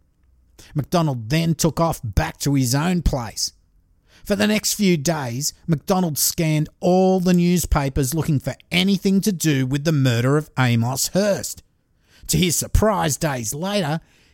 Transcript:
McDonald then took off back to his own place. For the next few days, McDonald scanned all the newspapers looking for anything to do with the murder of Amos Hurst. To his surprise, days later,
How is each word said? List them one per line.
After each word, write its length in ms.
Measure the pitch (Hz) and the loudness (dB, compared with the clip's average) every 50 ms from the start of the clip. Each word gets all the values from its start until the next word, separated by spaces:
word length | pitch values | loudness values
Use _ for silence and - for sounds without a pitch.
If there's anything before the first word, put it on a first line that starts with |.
| _ _ _ _ _ _ _ _ _ _ _ - - - - | _ _ _ _ _ _ _ _ _ _ _ -20 -18 -10 -6
McDonald 560 | 147 127 - - 170 160 151 131 120 110 107 | -6 -4 0 0 2 2 0 -2 -4 -4 -2
then 240 | 151 160 165 165 151 | -2 0 0 0 0
took 260 | - - 160 - - | 2 0 0 0 0
off 200 | 165 165 - - - | 0 0 -2 -4 -6
back 340 | 110 - - 156 160 - - | -4 0 0 0 -2 -2 -6
to 160 | - 143 143 | -2 0 0
his 200 | 135 131 117 127 | 0 0 0 0
own 280 | 139 156 180 180 175 | 0 0 0 0 0
place. 500 | - - 156 131 117 107 - - - - - _ _ _ _ _ _ _ _ _ _ _ _ _ - | 0 0 0 -2 -6 -8 -8 -8 -8 -8 -8 _ _ _ _ _ _ _ _ _ _ _ _ _ -6
For 140 | - 202 190 | -4 -2 0
the 100 | 208 208 | 2 2
next 280 | 214 208 - - - | 0 0 -2 -2 -2
few 200 | - 208 185 175 | 2 2 2 2
days, 580 | 151 135 175 160 151 135 117 117 131 147 - - - _ 165 | 2 0 -2 -2 -2 -4 -8 -6 -6 -6 -8 -8 -8 _ -4
McDonald 500 | 160 143 - - 196 185 185 165 143 - | -4 -2 0 0 0 0 0 0 -2 -2
scanned 520 | - - - - 160 156 156 151 156 - - - | -2 -2 -2 0 0 0 2 0 0 -2 -4 -2
all 400 | - 180 180 185 190 190 185 185 | 0 2 4 4 4 4 2 2
the 140 | 175 185 180 | 2 2 2
newspapers 800 | 175 175 175 180 180 - - - 156 139 - - 156 139 127 156 | 4 4 2 2 0 0 0 0 0 0 0 -2 -2 -2 -2 -2
looking 260 | 156 135 - 151 127 | -2 0 0 0 -2
for 160 | - 135 123 - _ - | -2 -4 -8 -10 _ -4
anything 480 | 170 175 185 196 202 175 - 196 190 196 | -2 0 2 2 0 0 2 2 2 2
to 140 | - 220 190 | 2 0 -2
do 320 | 151 - 160 143 131 131 | 0 0 0 2 2 0
with 180 | 127 143 143 143 | 0 -2 -2 0
the 80 | 170 | 0
murder 460 | 156 139 131 131 117 117 120 131 143 151 | 2 2 2 2 2 2 2 2 2 0
of 120 | 151 - - - | 0 -2 -2 0
Amos 520 | 127 120 117 117 113 120 135 - - - | 0 2 2 2 0 0 -2 -4 -4 -2
Hurst. 520 | - 185 208 202 185 156 - - - - - _ _ _ _ _ _ _ _ _ _ _ - - | -2 0 0 0 0 -2 -4 -10 -12 -14 -20 _ _ _ _ _ _ _ _ _ _ _ -8 -4
To 100 | - 151 | 0 0
his 180 | 185 175 - | 2 0 0
surprise, 640 | - 147 - - - 202 220 202 170 165 156 135 - | -2 -2 0 2 2 4 2 2 0 0 -2 -2 -2
days 360 | - 151 135 123 113 107 147 | -4 -4 -4 -4 -6 -8 -8
later, 460 | 143 180 196 208 208 165 139 156 160 - _ _ _ _ _ | -6 -6 -4 -2 -2 -2 -2 -4 -4 -6 _ _ _ _ _